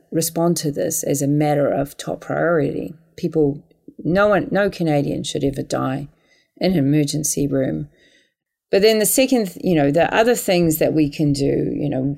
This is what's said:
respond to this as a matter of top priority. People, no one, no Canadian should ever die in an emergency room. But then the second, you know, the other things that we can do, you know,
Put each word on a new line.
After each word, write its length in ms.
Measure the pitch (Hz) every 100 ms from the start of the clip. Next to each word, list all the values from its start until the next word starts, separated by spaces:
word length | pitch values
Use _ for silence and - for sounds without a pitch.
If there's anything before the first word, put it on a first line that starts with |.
| -
respond 460 | 160 160 170 170 165
to 160 | 156
this 320 | 143 - -
as 180 | - 139
a 60 | 139
matter 400 | 147 147 147 139
of 280 | - 143 -
top 240 | - -
priority. 720 | - 143 160 170 139 - - - _ -
People, 460 | 175 160 147 143 - _ - -
no 280 | 151 185 208
one, 220 | 190 -
no 180 | 190 202
Canadian 540 | - 165 147 143 -
should 220 | - 143
ever 180 | 139 131
die 460 | 139 131 131 135 143 _ _ _ _ -
in 160 | 180
an 60 | 180
emergency 680 | 135 151 143 151 147 - 143
room. 420 | 135 135 156 147 _ _ _ _ _ _ _ _
But 100 | 196
then 160 | 214 220
the 80 | 208
second, 500 | - 262 254 190 -
you 140 | - 160
know, 160 | 143
the 200 | 160 160
other 220 | - 233
things 440 | 233 - 180 165 160
that 160 | 151
we 140 | 156 147
can 240 | - 147
do, 380 | 135 139 139 147
you 160 | - 147
know, 280 | 131 135